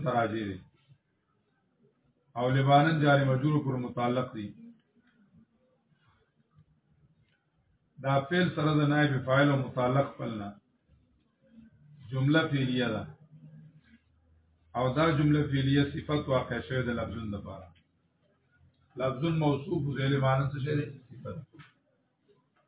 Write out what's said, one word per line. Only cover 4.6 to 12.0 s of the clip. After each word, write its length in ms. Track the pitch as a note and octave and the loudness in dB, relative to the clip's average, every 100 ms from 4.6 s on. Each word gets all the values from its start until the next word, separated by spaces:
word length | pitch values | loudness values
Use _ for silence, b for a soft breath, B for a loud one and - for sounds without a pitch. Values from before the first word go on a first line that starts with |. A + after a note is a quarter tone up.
| - - _ _ _ _ _ _ _ _ B4+ _ _ _ _ _ _ _ _ _ _ _ _ _ _ _ _ _ _ _ _ _ _ - | -20 -20 _ _ _ _ _ _ _ _ _ _ _ _ _ _ _ _ _ _ _ _ _ _ _ _ _ _ _ _ _ _ _ -10
دا 100 | C3 C#3 - | -2 -2 0
فعل 180 | F3+ E3+ - | 0 0 0
سره 160 | D3+ D3+ | 2 2
د 20 | D3 | 2
نائب 180 | D3 D3 C3 C3 | 4 2 0 0
فاعل 240 | C3 C#3+ | 4 4
او 80 | C3+ A#2+ | 2 -2
متعلق 380 | - B2 C3+ C#3 | -2 0 0 0
خپل 180 | - B2+ A2 | -4 -10 -8
نه. 80 | G2+ G#2 _ _ _ _ _ _ _ _ _ - - _ - - | -10 -14 _ _ _ _ _ _ _ _ _ -20 -20 _ -20 -20